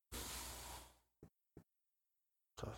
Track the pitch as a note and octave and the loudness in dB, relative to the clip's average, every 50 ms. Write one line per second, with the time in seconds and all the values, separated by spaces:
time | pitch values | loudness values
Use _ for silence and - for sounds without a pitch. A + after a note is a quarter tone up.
0 | _ - - - - - - - - - - - - - - - - - - - | _ -2 0 2 2 2 2 2 2 0 0 -2 -2 -2 -4 -4 -6 -8 -12 -18
1 | - _ _ _ - - - _ _ _ - - - _ _ _ _ _ _ _ | -20 _ _ _ -16 -16 -16 _ _ _ -16 -16 -16 _ _ _ _ _ _ _
2 | _ _ _ _ _ _ _ _ _ _ _ - - - - | _ _ _ _ _ _ _ _ _ _ _ 0 0 2 2